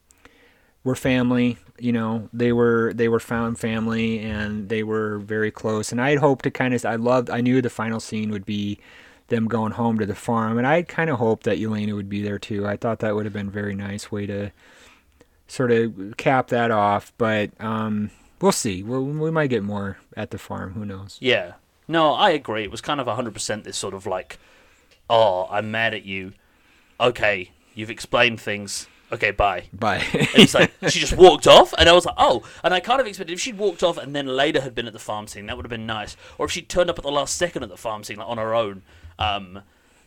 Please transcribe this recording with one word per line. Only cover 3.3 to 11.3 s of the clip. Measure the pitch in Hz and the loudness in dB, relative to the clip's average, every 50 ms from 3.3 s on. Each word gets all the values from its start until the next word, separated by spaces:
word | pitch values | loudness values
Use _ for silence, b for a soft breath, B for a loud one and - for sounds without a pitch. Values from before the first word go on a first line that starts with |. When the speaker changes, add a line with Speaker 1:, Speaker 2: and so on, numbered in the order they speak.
| 120 117 117 117 117 - | -4 -2 -2 -4 -4 -4
Speaker 1:
family, | - 113 113 113 110 113 113 113 113 113 113 107 | -4 -4 -2 -2 -2 -2 -2 -2 -2 -2 -2 -4
and | 107 110 107 104 107 104 107 107 98 98 | -4 -6 -6 -4 -4 -4 -6 -6 -6 -4
they | 113 110 107 | -4 -4 -2
were | 110 110 110 110 107 107 104 | -2 -2 -2 -2 -4 -4 -6
very | 101 104 110 110 107 107 | -6 -4 -2 -2 -2 -2
close. | - - - 110 110 107 107 - | -4 -4 -4 -2 -2 -2 -4 -4
And | 120 120 | -2 -2
I | 127 143 | 0 2
had | 151 135 | 2 4
hoped | 151 139 131 - - | 4 2 2 2 -2
to | 135 | -4
kinda, | - - 131 127 123 120 - 104 | -2 -2 0 0 0 0 -2 -2
I | 113 | -2
loved, | 113 117 120 127 127 120 - | 0 2 2 2 2 2 0
I | 113 120 | -2 0
knew | 123 123 127 131 | 2 2 4 2
the | 120 113 | 2 0
final | - - 110 113 113 110 | -2 -4 -4 -4 -4 -6
scene | - - 113 107 107 107 | -6 -6 -6 -4 -4 -4
would | 107 101 95 | -4 -6 -6
be | 107 104 104 104 101 101 B B B B B B B B B B | -6 -4 -4 -4 -4 -6 B B B B B B B B B B
them | - 120 113 113 107 | -4 -2 0 0 0
going | 117 110 110 107 | 0 -2 -2 -2
home | - 120 117 117 113 107 | -2 -2 -2 0 0 0
to | 104 | -2
the | 98 101 | -2 -4
farm, | - - 123 117 113 110 110 113 120 | -4 -4 -2 -2 0 0 0 0 0
and | 123 | 2
I | 139 156 180 | 2 2 2
kinda | 170 - - 175 165 160 135 | 0 -2 -4 -2 -2 -2 0
hoped | 107 120 113 | 0 2 2